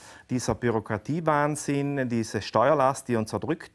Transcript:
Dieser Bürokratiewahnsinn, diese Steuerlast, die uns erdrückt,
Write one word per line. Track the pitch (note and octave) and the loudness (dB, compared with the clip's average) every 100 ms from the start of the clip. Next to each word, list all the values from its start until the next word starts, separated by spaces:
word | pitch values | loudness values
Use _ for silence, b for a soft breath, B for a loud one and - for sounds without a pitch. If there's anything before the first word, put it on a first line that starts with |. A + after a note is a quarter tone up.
| B B - | B B -6
Dieser | B2 - A2 | -4 -2 0
Bürokratiewahnsinn, | B2 A2 G2+ G#2+ - D#3 D#3+ D3 D3 D3+ - C#3 C#3 C#3+ C3 | 0 0 -2 -4 -4 -2 0 2 2 0 -2 -2 0 -2 -2
diese | A#2 A2 A2 | -2 -2 -4
Steuerlast, | - A2 B2 D3+ C3 C3+ - | 0 2 4 4 2 0 -2
die | |
uns | A#2 G#2+ | -2 0
erdrückt, | G#2+ G#2+ F3 - | -4 -4 -6 -8